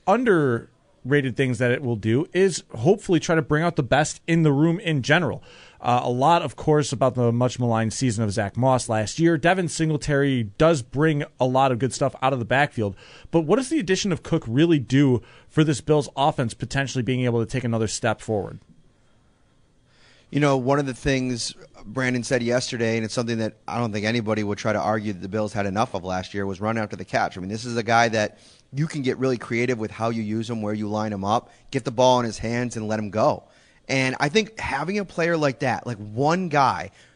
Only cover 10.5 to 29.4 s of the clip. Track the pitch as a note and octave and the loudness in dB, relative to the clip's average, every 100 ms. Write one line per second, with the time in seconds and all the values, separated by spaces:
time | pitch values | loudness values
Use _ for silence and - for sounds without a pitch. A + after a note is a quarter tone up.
10.5 | - D#3 D#3+ A#2 C3 D#3+ D3 D3+ - B2+ | 2 4 4 -2 0 2 0 -4 -2 0
11.5 | B2+ C3+ A#2+ B2+ - C3+ - C3 C3+ G#2+ | 2 2 2 -2 -2 -4 0 -2 0 0
12.5 | B2+ D3 - G#2 F#2+ - - - E3 D#3 | 0 0 0 -4 -6 -18 -20 0 0 4
13.5 | A3+ B3+ D#4+ F3+ F#3+ G3+ D#3+ - D#3+ A2+ | 2 2 -2 0 0 0 -4 -2 -2 0
14.5 | B2 E3+ D#3 A#2 C3 C#3+ A#2+ - - - | 2 4 4 4 4 4 2 -2 -20 -4
15.5 | - D#3 C3+ - D3+ - - D3 D3+ A#2 | 2 2 2 2 2 0 0 0 2 -4
16.5 | - G#2+ C3+ C3+ C3 A2 B2+ B2 A#2 A2 | -4 -6 -4 -2 -2 -2 0 0 0 -2
17.5 | C3 A#2+ A2+ A2 - A#2 G#2+ - G#2+ G#2 | -4 -2 -2 -2 -2 -4 -4 -2 -4 -4
18.5 | - _ - _ _ _ _ _ _ _ | -12 _ -20 _ _ _ _ _ _ _
19.5 | _ _ _ _ _ _ _ - C#3 D3 | _ _ _ _ _ _ _ -6 0 2
20.5 | C3+ B2 C#3+ C#3 A#2 C#3+ C3+ B2+ A#2+ - | 2 2 0 0 -4 -2 0 -2 -4 -8
21.5 | - - - G2+ A2+ B2+ B2+ A2 B2+ A#2+ | -12 -20 -20 -10 -4 -2 -2 0 0 2
22.5 | B2 - A#2+ A2+ A2+ A2 - A#2 A2+ A2 | 0 -2 -2 -2 0 -2 -4 -2 -2 -4
23.5 | - - A2 A#2+ G#2 A2 A#2+ G#2+ G#2+ G#2 | -6 -8 -4 -4 -2 -2 -2 -2 -2 -2
24.5 | G2+ A2+ G#2 G#2 A2 G#2+ F2+ F#2+ G#2+ G#2+ | -4 -2 -2 0 -2 -4 -8 -6 -4 -4
25.5 | G#2+ G2+ G2 A2+ F#2+ F2+ F#2 F#2 G2+ G2 | -4 -4 -2 -2 -4 -6 -6 -6 -6 -6
26.5 | F2+ G#2+ A2+ G#2+ F#2 F#2+ B2+ F#2+ F#2+ F#2 | -4 -4 -4 -6 -8 -6 -2 -2 -4 -8
27.5 | A2 B2 A#2 A2 A#2 A#2 A2 G#2 - - | -8 -6 -4 2 4 4 2 -2 -4 -20
28.5 | _ _ C3 D#3+ D3+ B2+ A#2 C3 B2 | _ _ -4 -4 -2 -4 0 0 -2